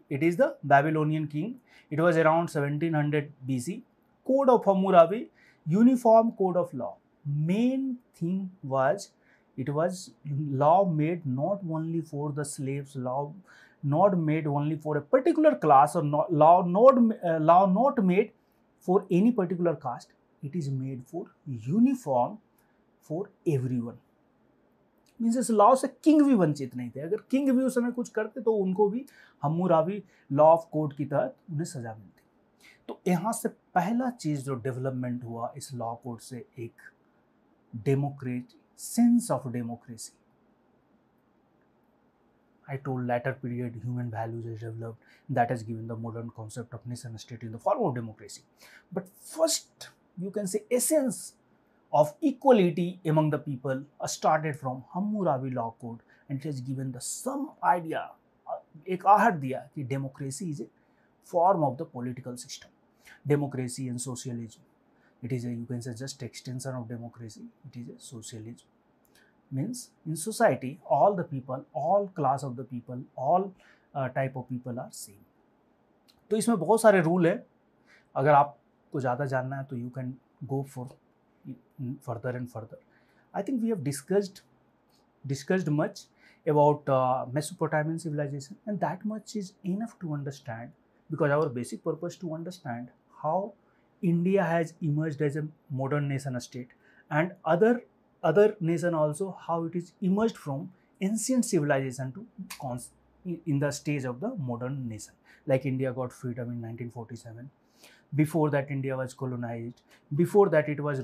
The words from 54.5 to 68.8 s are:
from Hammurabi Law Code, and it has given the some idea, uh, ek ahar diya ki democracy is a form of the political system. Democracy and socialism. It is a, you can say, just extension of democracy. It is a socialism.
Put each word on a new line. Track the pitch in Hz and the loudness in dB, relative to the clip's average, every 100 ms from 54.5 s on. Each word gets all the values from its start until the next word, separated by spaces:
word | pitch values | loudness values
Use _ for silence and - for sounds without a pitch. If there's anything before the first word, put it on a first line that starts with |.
| 135 | -6
from | 131 131 - | -6 -8 -8
Hammurabi | 180 208 214 170 131 131 | -6 -4 -2 0 -2 -4
Law | 127 113 - | -6 -6 -10
Code, | 120 113 _ _ - | -14 -14 _ _ -10
and | 139 | -8
it | 156 | -8
has | 135 | -8
given | 127 135 131 | -8 -8 -8
the | 120 | -10
some | - - 247 285 277 - | -12 -10 -8 -8 -8 -4
idea, | 175 180 160 131 82 - _ _ - | -2 -2 -2 -8 -8 -16 _ _ -14
uh, | - - 151 165 | -14 -14 -18 -8
ek | - | -2
ahar | 190 208 233 170 | 4 6 4 2
diya | 131 127 - | -4 -8 -10
ki | - | -12
democracy | 123 135 135 - 135 131 180 | -6 -6 -6 -8 -10 -8 -8
is | 147 | -8
a | - _ _ _ _ _ | -12 _ _ _ _ _
form | - 175 175 180 | -4 2 2 4
of | 147 131 | 0 -2
the | 160 | -10
political | 127 123 123 127 123 | -10 -10 -10 -12 -14
system. | - - - _ _ _ - - 135 | -16 -18 -20 _ _ _ -20 -12 -2
Democracy | 143 139 127 127 131 127 | 0 0 -4 -8 -8 -8
and | 120 | -8
socialism. | 131 123 131 117 113 - _ _ _ _ _ _ 117 | -8 -10 -10 -10 -12 -16 _ _ _ _ _ _ -6
It | 127 | -6
is | 123 | -6
a, | |
you | 117 117 | -8 -8
can | 123 | -8
say, | 120 113 | -8 -10
just | 135 - 113 | -12 -12 -14
extension | - - 127 135 127 | -14 -12 -10 -8 -10
of | 113 | -10
democracy. | 120 117 117 113 - 233 _ 131 | -12 -12 -16 -18 -16 -20 _ -18
It | 123 | -16
is | 120 | -16
a | - - | -18 -18
socialism. | 117 107 110 110 120 _ _ | -18 -16 -16 -16 -18 _ _